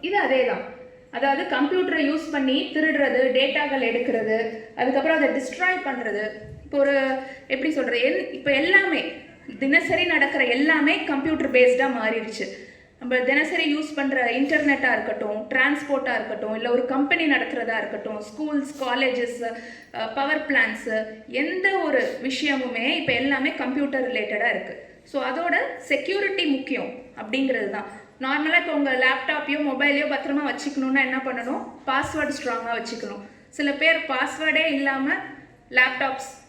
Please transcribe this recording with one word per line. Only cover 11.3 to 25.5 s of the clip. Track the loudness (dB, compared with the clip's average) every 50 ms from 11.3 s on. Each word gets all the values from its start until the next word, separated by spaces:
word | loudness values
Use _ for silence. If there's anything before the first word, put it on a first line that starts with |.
| 0 0 0 2 6 6
பேஸ்டா | 8 8 6 4 2 0 0 0
மாறிடுச்சு. | 0 0 0 -2 -4 -6 -6 -6 -8 -8 -8 -14 -16 -20 -20 -20 -20 -20 _ _
நம்ம | -4 -2 0 2 2 2
தினசரி | 2 2 2 0 0 0 0 2 0
யூஸ் | 0 -2 -4 -4 -2
பண்ற | -2 0 2 2 2 2 2 2
இன்டர்நெட்டா | 2 4 4 4 4 4 2 4 2 2 2
இருக்கட்டும், | 2 0 -2 -4 -4 -4 -4 -4 -4 -6 -2
டிரான்ஸ்போர்ட்டா | 0 2 2 2 2 0 0 -2 -2 0 0 0 -2 -2
இருக்கட்டும், | -2 -4 -6 -6 -4 -4 -4 -4
இல்ல | 0 2 2
ஒரு | 2 2 2 0
கம்பெனி | 0 2 2 2 2 4 4 4
நடத்துறதா | 2 2 -2 -4 -4 -2 -2 -2 -2
இருக்கட்டும், | -4 -4 -6 -8 -6 -6 -8 -8 -10 -12
ஸ்கூல்ஸ், | -8 -6 -6 -2 -2 -2 -2 -4 -6 -6 -4
காலேஜஸ், | -2 0 2 2 0 2 0 -2 -2 -4 -4 -6 -6
அ, | -6 -8 -12 -16 -16 -18 -20 -12 -8 -6 -6 -4 -2
பவர் | -2 0 0 0 -2 0 2
பிளான்ட்ஸ், | 2 2 2 2 0 -6 -6 -4 -2 -2 -4 -4 -10 -16 -16 -6 -2 -2
எந்த | -2 0 -2 0 0 2 2 2 0 2
ஒரு | 2 2 2 0 -4 -4 -4 -4
விஷயமுமே | -4 -2 0 0 0 0 -2 -4 -4 -2 -2 0 -2 0
இப்ப | 0 0 0 0
எல்லாமே | 2 0 0 0 0 -2 -2 -2
கம்ப்யூட்டர் | -4 -2 0 0 -2 0 0 -2 -2 -2
ரிலேட்டடா | -2 -4 -4 -2 -2 0 0 0 0
இருக்கு. | -2 -4 -8 -12 -14 -16 -20 -20 -20 -20 -6
So | -4 -4 -2 -2
அதோட | -2 -2 0 2